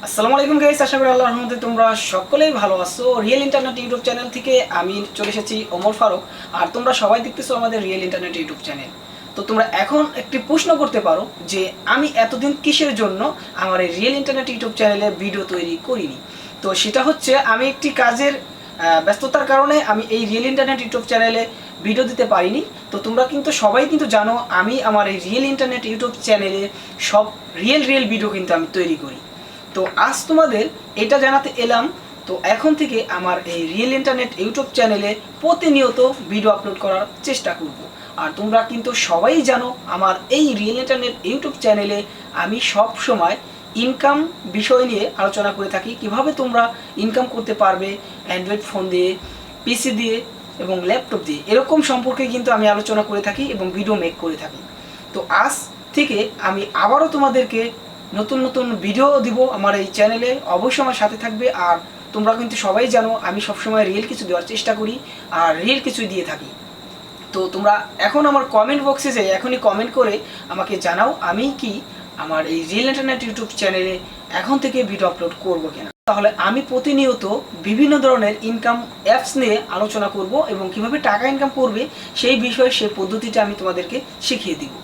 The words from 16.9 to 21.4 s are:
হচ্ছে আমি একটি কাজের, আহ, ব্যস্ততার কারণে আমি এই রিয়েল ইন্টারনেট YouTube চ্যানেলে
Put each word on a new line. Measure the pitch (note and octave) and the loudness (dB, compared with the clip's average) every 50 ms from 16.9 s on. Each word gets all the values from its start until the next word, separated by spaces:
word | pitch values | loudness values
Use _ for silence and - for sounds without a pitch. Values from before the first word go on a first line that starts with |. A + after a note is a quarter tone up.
| G#3 C4 C4 D4 | 2 2 4 4
হচ্ছে | D#4 - - - C4 C4+ C4+ A#3 A3 | 2 2 2 2 4 4 4 4 2
আমি | A3+ C4 - C4+ | 2 2 -2 -2
একটি | - - D4 C#4 - | -2 -4 -2 0 2
কাজের, | B3+ A#3+ A#3 A#3 C#4 C#4+ C#4+ C4+ | 2 2 4 4 2 0 0 0
আহ, | - - - - - - - - E3 E3 - - - | -8 -12 -18 -18 -18 -18 -10 -2 2 4 4 4 4
ব্যস্ততার | - - - - C4 - D4 C4+ - | 2 0 0 -2 0 2 2 4 4
কারণে | C4+ C4+ C#4 C#4+ D4 D4+ D4 G#3+ | 4 4 6 6 4 2 4 2
আমি | G#3+ G#3+ A3 A3 A3 | 0 0 0 -2 -2
এই | A3+ A3+ G3+ | -2 0 0
রিয়েল | G#3+ A3+ A#3+ C4 | 0 0 0 0
ইন্টারনেট | C4+ C4+ C4+ C4 C4+ A#3+ B3 | 2 2 2 2 0 -2 -4
YouTube | G#3+ - B3 A3+ - | -4 -4 -4 -2 0
চ্যানেলে | B3 A3+ A3+ A3+ A3+ A3+ | 2 2 4 4 2 0